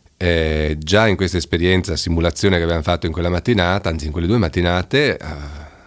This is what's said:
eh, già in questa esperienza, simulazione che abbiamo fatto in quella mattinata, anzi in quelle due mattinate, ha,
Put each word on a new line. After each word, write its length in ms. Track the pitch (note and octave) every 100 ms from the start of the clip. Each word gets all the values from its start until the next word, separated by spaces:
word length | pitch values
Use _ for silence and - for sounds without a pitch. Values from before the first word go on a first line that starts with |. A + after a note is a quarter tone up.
| _ -
eh, 580 | F2 E2+ D#2+ D#2 D2+ D2+
già 300 | D#2 G2+ A2
in 80 | F#2
questa 220 | F#2 F2+
esperienza, 580 | - E2+ F2+ F#2 - D#2+
simulazione 600 | - E2 E2+ - G2+ F2
che 60 |
abbiamo 180 | E2 E2+
fatto 240 | D#2+ F2 E2+
in 80 |
quella 160 | E2 F2
mattinata, 580 | F2 B2 G#2+ F2 G2 F2+
anzi 200 | D#2+ D2+
in 40 |
quelle 160 | D2 E2+
due 100 | A#2+
mattinate, 760 | F2 F#2 F2 F2 F#2+ C3+ C#3+ E2+
ha, 160 | D#2 D2+ D2 D2 D2+ -